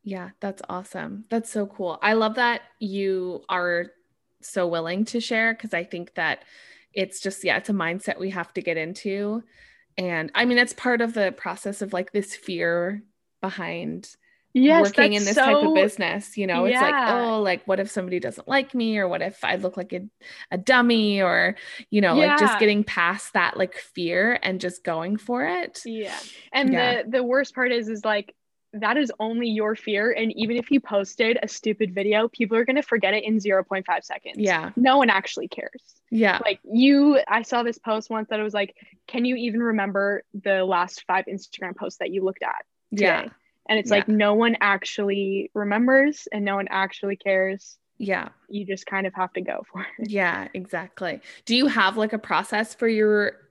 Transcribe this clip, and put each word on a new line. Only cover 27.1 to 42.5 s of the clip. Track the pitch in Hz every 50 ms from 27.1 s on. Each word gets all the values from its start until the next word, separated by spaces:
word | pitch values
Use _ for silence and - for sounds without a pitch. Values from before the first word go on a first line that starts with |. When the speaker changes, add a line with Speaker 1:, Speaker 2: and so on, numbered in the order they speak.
| 240 247 254
Speaker 2:
worst | 240 254 277 277 - _
part | 247 254 247
is, | 240 233 220 214
is, | 226 208 208
like, | 220 214 208 208 - _ _ _ _ _ _ _ _ -
that | 208 220 214 240
is | 302 285 226 - -
only | 214 220 226 233 240 233
your | 214 214 214 214 220
fear. | - - 214 208 202 214 214
And | - - 226 226 -
even | 190 220 214 233
if | 240 233 -
you | 285 269
posted | - - 214 202 196 - - - 226 226 226 - -
a | 220
stupid | - - - 220 208 _ 220 190 180
video, | 202 196 208 208 214 226 233
people | - - 233 196 226
are | 226 240
gonna | 254 262 294 277
forget | - 233 226 196 190 202
it | 214 202
in | 214 220 220
zero | 190 208 190 190 185
point | _ 196 190 190
five | - 170 170 -
seconds. | - - - _ - - 208
Speaker 1:
Yeah. | 214 190 175 160 160 214 -
Speaker 2:
No | - 247 262 262
one | 277 262 226
actually | 196 190 190 - - 165 - 202
cares. | - - - - - 254 _ - _ _ _ _
Speaker 1:
Yeah. | 233 220 226 196 180 - 233
Speaker 2:
Like, | 214 196 - _
you, | - 214 240 254 277 285 277 285 294 285 262 -
I | - - 233 220
saw | - 254 240 233
this | 233 226 -
post | _ 226 220 220 220 -
once | 226 220 214 -
that | 220 214
it | 214
was | 214 202
like, | 208 202 196 _ _ - _ _ _ _
"Can | - - 254 240
you | 247 254
even | 240 240 240 208 233
remember | 240 233 214 214 196 202 185 196 196 202 202 - - _ -
the | 202 _ 208 196 190 185
last | 185 185 175 180 190 - - -
five | - 180 190 185
Instagram | - 190 190 - _ - - 190 180 180
posts | - - 185 - _
that | 180 -
you | 180 196 185
looked | 190 190 - -
at | -